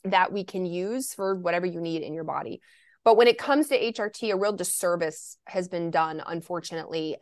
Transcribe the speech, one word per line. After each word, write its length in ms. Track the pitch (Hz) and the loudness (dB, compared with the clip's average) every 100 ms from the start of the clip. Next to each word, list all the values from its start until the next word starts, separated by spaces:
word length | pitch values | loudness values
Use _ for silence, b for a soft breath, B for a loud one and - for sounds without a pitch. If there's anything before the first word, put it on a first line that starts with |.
that 280 | 190 185 185 | 0 2 2
we 120 | 202 | -2
can 200 | 190 185 | -6 -4
use 480 | 180 175 190 254 269 | -4 -4 -4 -4 -6
for 220 | - 196 | -4 -2
whatever 320 | 190 175 175 180 | 0 0 0 -2
you 140 | 170 | -4
need 220 | 170 165 | -4 -4
in 120 | - | -4
your 80 | 156 | -6
body. 380 | 156 139 - - b b b b | -6 -6 -8 -12 b b b b
But 140 | 226 220 | 6 8
when 120 | 240 | 8
it 100 | 226 | 6
comes 300 | - 285 294 | 4 2 4
to 140 | 269 | 2
H 160 | 233 226 | 0 -2
R 120 | 214 | -6
T, 200 | - 226 | -4 -2
a 60 | 190 | 0
real 160 | 202 | 0
disservice 840 | 196 180 - 180 175 160 156 - - - | 0 -2 0 0 2 0 -4 -14 -20 -8
has 220 | 190 180 | -6 -4
been 220 | 175 170 | -4 0
done, 320 | 165 160 156 | 2 0 -2
unfortunately. 920 | - 170 - 175 - 165 160 165 156 - | -8 -8 -6 -8 -6 -8 -6 -4 -4 -4